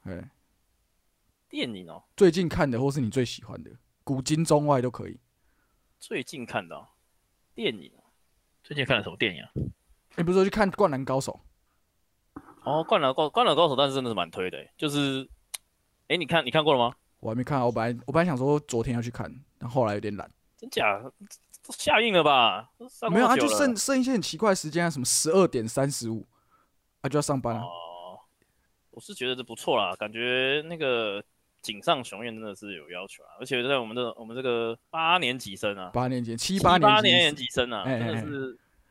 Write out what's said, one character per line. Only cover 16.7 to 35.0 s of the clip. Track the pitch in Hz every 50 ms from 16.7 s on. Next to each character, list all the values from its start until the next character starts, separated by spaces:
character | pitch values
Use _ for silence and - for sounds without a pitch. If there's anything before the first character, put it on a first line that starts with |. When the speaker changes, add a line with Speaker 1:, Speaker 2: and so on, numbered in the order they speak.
| 143
Speaker 2:
了 | 127
吗？ | 120 120 - _ _ _ _ _
Speaker 1:
我 | - 113
还 | 113
没 | 123 123
看 | - 147 135
啊， | 123
我 | 120
本 | 117 117 113
来， | 120 123 117 -
我 | - 135
本 | 160
来 | 175
想 | 180 147
说 | 123 131 139 147 147
昨 | 147 - - 117 113
天 | 127 120
要 | 120
去 | 117 120
看， | 120 - 104 - - 131 - _ _ -
但 | - 120
后 | 117 139 120
来 | 107 101
有 | 104
点 | 107 104 104
懒。 | 95 - - _ _ _ _ _
Speaker 2:
真 | _ - 254
假？ | - 277 - 104 101 101 113 - - _ 202 - - - _ _ _ - _
都 | - 240
下 | - - - 151 208
映 | 233 233 196
了 | 175 156
吧？ | 151 143 127 117 110 104 101 113 - _
都 | _ 233 -
上 | - - - -
那 |
么 | 170 214
久 |
了。 |
Speaker 1:
没 |
有 | 254
啊， | 226 247
就 | - 294 285 -
剩， | - 294 262 233
剩 | 196 - - 277 262
一 | 247
些 | 254 262
很 | 220
奇 | - - -
怪 | 156 220 214
的 | 190
时 | - - 156
间 | 143 170 175
啊， | 165
什 | 143 135
么 | 120
十 | - - - - 156
二 | 165 190 185
点 | 151 - 123 110 113
三 | - 143 139 139
十 | 135 - 117 113
五， | 113 110 - _ _ _ _ _ _ _ _ _ _ _ _ _ _ _ -
啊， | 139
就 | 139 147
要 | 147
上 | - 143 135
班 | 120 117 113
啊。 | 110 95
Speaker 2:
哦， | 87 85 85 85 85 87 87 87 90 92 - - _ _ _ _ _ _ _ _ _ _ _ _ _
我 | - 117
是 | - - 104
觉 | - 123 127
得 | 127
这 | 127 123
不 | - 113
错 | - - - 143
啦， | 113 101 90 92
感 | - 107 107 107
觉 | 113 120 123 123 131 131 131 139 151 151
那 | 160 175
个 | 160 156 135 123 117 113 104 98 101 - _ _ _ _ _ _ _
井 | - - 107 101
上 | - 170 165 135 117
雄 | - 98 98 117
彦 | 120 110
真 | 110 110
的 | 107 98
是 | - 104 104 95
有 | 82 73 76
要 | 87 90 95
求 | 98 - - -
啊， | - 82 92
而 | 123
且 | 131 139 123 120
在 | 131 139 131
我 | 117
们 | 110 113
的， | 123 123 117 -
我 | - 117
们 | 110 117
这 | 127 131
个 | 127 120 117 117 113 113 - _ _
八 | - 160